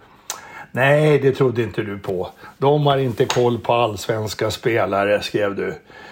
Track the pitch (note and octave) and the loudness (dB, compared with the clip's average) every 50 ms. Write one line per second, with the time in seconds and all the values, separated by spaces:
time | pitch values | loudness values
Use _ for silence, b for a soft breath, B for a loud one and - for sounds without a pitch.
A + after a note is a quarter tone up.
0 | B B B B B B B B B B B B B B B A#2+ C3 C#3 D3 D3+ | B B B B B B B B B B B B B B B 2 4 4 4 4
1 | D#3 D3+ D3 C3+ C3 C3+ C3 - C3+ B2 A2+ A#2+ A2+ G2 - A2+ G#2 G2+ G2+ G2 | 4 4 4 4 4 2 2 4 2 2 2 0 -4 -4 -4 -6 -6 -6 -6 -8
2 | - G2+ F#2+ F2+ F2+ - - B B B B B C3+ C#3 D3 D3+ D3 C#3+ C#3 C3+ | -6 -6 -4 -4 -6 -8 -10 B B B B B 0 2 2 2 2 2 2 2
3 | C3+ B2 G#2+ - B2+ A2 - B2 B2 A#2+ A#2+ G#2 - - A#2 A#2+ A#2+ G#2+ G#2 F#2+ | 0 -2 0 -2 0 0 2 2 2 0 0 -2 -2 0 0 2 0 0 -2 -6
4 | - - A2+ A2 G#2+ G#2 - - A#2 G#2+ G2+ - - A#2+ A2+ A2+ F#2+ F#2+ F#2+ G2 | -6 -6 -4 -4 -4 -6 -6 -4 -4 -4 -4 -4 -2 -2 0 0 0 0 0 0
5 | G2+ G#2 G#2 G2 - - - G#2 G#2 G2 F#2+ F#2 F#2 F#2 E2+ - _ B B B | 2 2 0 0 -2 -2 -2 -2 -2 -2 -2 -4 -6 -6 -8 -10 _ B B B
6 | B B | B B